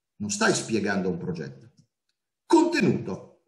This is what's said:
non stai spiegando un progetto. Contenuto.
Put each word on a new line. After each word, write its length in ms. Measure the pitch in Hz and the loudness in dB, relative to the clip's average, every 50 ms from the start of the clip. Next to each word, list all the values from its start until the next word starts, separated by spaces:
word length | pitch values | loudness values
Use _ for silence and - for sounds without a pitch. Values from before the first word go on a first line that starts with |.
| _ _ _ - | _ _ _ -10
non 120 | - - | -8 -6
stai 240 | - - 226 - - | -4 0 2 2 2
spiegando 560 | - - - 113 104 95 101 98 98 90 95 | 0 0 -2 -2 0 0 0 0 0 0 -2
un 80 | 87 85 | -2 -4
progetto. 540 | 87 90 85 85 71 69 - - - - _ _ _ _ _ _ _ _ _ _ _ _ _ _ _ | -4 -8 -8 -8 -8 -12 -12 -16 -20 -20 _ _ _ _ _ _ _ _ _ _ _ _ _ _ _
Contenuto. 960 | - - 320 330 339 339 302 196 135 - - - 196 185 - - - - _ _ | 4 4 4 4 4 2 2 2 2 2 0 -2 -6 -8 -8 -10 -16 -20 _ _